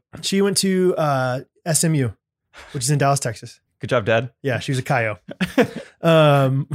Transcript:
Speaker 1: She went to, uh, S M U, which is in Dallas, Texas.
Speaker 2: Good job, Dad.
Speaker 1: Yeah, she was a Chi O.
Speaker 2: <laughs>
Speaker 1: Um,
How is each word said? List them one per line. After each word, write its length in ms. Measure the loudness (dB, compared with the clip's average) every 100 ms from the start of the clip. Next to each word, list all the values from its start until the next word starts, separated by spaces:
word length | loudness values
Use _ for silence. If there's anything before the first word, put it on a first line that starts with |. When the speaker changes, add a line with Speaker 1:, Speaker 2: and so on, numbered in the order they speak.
| _ -10
Speaker 1:
She 200 | -2 0
went 140 | 2 2
to, 380 | 0 2 2 2
uh, 460 | 0 0 -2 -4 -8 _ -4
S 180 | 0
M 100 | 0 0
U, 200 | -2 -6 _ _ _ -20 -14
which 120 | -6 -2
is 40 |
in 80 | 2
Dallas, 200 | 2 0
Texas. 400 | -2 -10 -18 -20 _ -14
Speaker 2:
Good 80 | -2
job, 160 | -2 2
Dad. 260 | 0 0 _
Speaker 1:
Yeah, 160 | -6 -4
she 120 | -4
was 80 | -4
a 20 |
Chi 240 | -2 -2 -2
O. 100 | -6 -14 -8 -2 0 0 -2 -16 _
Speaker 2:
<laughs> 60 | 2
Speaker 1:
Um, 600 | 6 6 4 2 0 0